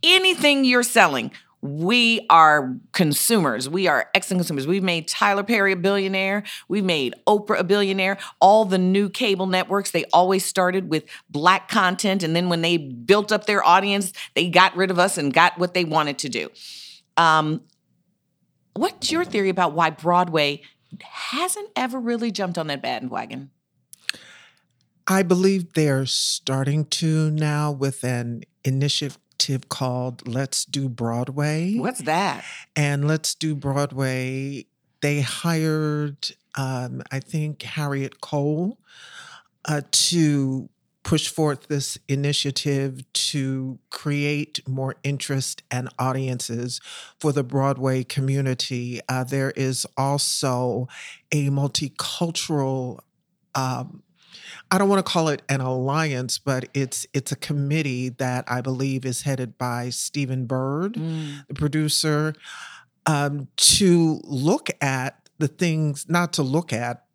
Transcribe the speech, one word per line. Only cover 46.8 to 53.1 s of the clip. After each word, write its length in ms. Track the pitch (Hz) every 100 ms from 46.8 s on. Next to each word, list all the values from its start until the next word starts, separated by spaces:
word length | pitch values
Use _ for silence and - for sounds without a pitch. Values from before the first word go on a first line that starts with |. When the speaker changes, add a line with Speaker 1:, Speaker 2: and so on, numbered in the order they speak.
| - - - _
Speaker 2:
for 120 | 156
the 120 | 143
Broadway 600 | 123 135 139 131 131 131
community. 960 | 127 - 135 135 135 127 - 123 120 120 -
Uh, 160 | 131
there 280 | 127 139 135
is 340 | - 131 127 - -
also 920 | 135 143 - - 139 123 127 113 127 - - - _
a 160 | 147 139
multicultural, 1500 | 139 143 - 139 - - - 170 165 - 151 135 135 127 107 _